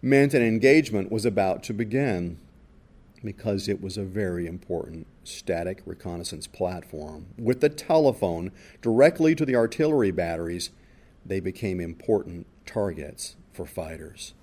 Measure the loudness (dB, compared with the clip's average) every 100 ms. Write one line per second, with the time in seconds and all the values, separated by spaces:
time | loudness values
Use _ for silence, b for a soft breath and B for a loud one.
0 | 4 6 6 4 4 4 6 6 6 -2
1 | -2 0 0 2 0 0 -4 -6 -2 -2
2 | 0 -2 -4 -8 -18 -20 -20 -20 _ -20
3 | -20 -12 -12 -6 -2 -2 -2 -4 -4 -8
4 | -6 -4 -2 -2 -6 -8 -6 -6 -6 -12
5 | -16 -20 -18 -16 -4 -4 -4 -8 -12 -12
6 | -10 -8 -10 -12 -14 -4 -4 -4 -12 -14
7 | -12 -14 -18 -6 -2 2 0 0 2 4
8 | 4 2 -2 -2 -6 B B B 0 6
9 | 6 8 2 4 2 4 2 2 2 4
10 | 2 2 -2 -2 -4 -6 -8 b b b
11 | b b -6 -4 -4 -6 -4 -4 -6 -8
12 | 0 0 0 -12 -16 -20 -10 -4 -4 -4
13 | -12 -12 -16 -16 -20 -14 -12 -10 -10 -10
14 | -16 -16 -20 -20